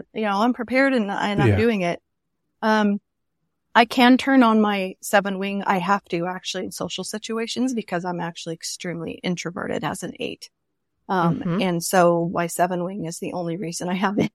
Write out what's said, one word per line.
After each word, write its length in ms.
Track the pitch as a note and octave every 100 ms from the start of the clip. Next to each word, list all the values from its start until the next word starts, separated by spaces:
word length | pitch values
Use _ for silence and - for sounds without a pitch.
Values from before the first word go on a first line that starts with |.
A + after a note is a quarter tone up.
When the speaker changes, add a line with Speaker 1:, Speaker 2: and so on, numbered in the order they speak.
| -
Speaker 1:
you 80 | G#3+
know, 180 | G#3+ G3
I'm 100 | A#3+
prepared 400 | A#3+ A3 B3+ C#4
and, 180 | C4 G3+
and 320 | G3 G3+ G3+
I'm 60 | G#2+
Speaker 2:
Yeah. 80 | G2
Speaker 1:
doing 240 | A#3 G#3+
it." 180 | F3 - _ _ _ _ _ _
Um, 380 | A3+ G#3+ G#3 G3+ - _ _ _ _ _ _
I 100 | A3
can 320 | A#3 - B3 B3+
turn 260 | - C4+
on 180 | A#3 A3
my 340 | G#3 G3+ F#3 G3
seven 380 | - G#3 G3 F#3+
wing. 240 | G3 G3+ -
I 120 | F#3+
have 260 | F3 G3+ -
to 200 | E3+ F3
actually 380 | F#3 - F#3
in 80 | G3
social 320 | - F#3 -
situations 680 | F#3+ G#3+ - A3+ A3+ A#3+ B3+
because 300 | A#3 - F3
I'm 160 | F3+ E3+
actually 340 | E3+ - E3+
extremely 580 | E3 - - F3+ E3 D#3+ -
introverted 600 | F#3 F3 E3 F3 - -
as 180 | D3+ -
an 100 | F3 -
eight. 280 | - - - _ _ _ _ _ -
Um, 320 | F#3 E3+ D3
Speaker 3:
Mm-hmm. 220 | F3 F3
Speaker 1:
and 200 | F#3 E3+
so 480 | - F#3+ F3 E3+ E3+
my 140 | F3+ E3+
seven 380 | - F3+ F3+
wing 220 | F3+ G3+ D#3+
is 120 | F3
the 140 | F#3+
only 240 | F3+ E3+ E3
reason 320 | D#3+ F3 F#3
I 60 |
have 240 | F#3 G3 G#3
it. 120 | -